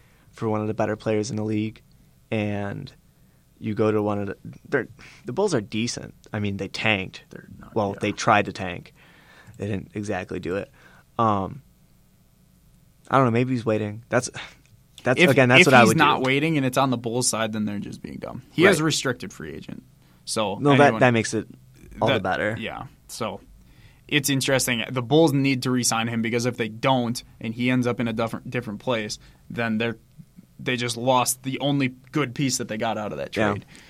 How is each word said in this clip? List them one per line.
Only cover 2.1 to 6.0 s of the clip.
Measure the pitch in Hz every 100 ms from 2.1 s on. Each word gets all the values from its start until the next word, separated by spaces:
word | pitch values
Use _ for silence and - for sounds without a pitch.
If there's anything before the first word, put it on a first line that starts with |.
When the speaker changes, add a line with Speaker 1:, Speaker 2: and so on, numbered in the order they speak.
| _ _
Speaker 1:
and | 110 104 104 101 101 98 - _ _ _ _ _ _
you | 113
go | 104 110
to | 107
one | 104 101
of | 101
the, | - - - -
they're, | 143 - - - - -
the |
Bulls | 127 208 151
are |
decent. | 101 110 117 -